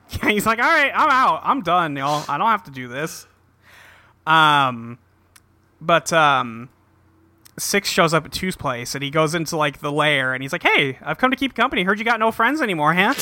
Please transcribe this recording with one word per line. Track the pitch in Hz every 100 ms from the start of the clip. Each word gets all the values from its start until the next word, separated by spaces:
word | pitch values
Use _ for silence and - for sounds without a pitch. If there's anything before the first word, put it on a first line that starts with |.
| -
Yeah, | - -
he's | 208 214
like, | 226
"All |
right, | 277 330 269
I'm | 190 302
out. | 262 226 156
I'm | 170 269
done, | 165 180 160 139
y'all. | 139 147 147
I | 143
don't | 220
have | 208
to | 139
do | 135 123
this." | 131 160 - - _ _ _ _ - - - _ _ -
Um, | 160 156 147 135 120 117 117 _ _ _ _ _ _ _ _
but, | 160 165 -
um, | 165 147 135 123 113 127 _ _ _ _ _ _ _ - -
Six | - 202 -
shows | - 170
up | 160 165
at |
Two's | - 185
place, | - 135 123 120
and | 143
he | 139
goes | 156 156
into, | 170 156 160
like, | 147 143
the | 147
lair, | 147 151 143 131
and | 127
he's | 135
like, | -
"Hey, | 320 440 139 127
I've | 147 160
come | 254
to | 262
keep | 269
company. | - 247 269
Heard | 185 208
you |
got | 226 226
no | 220
friends | 220 233 311
anymore, | 240 170 147
huh?" | 175 208 277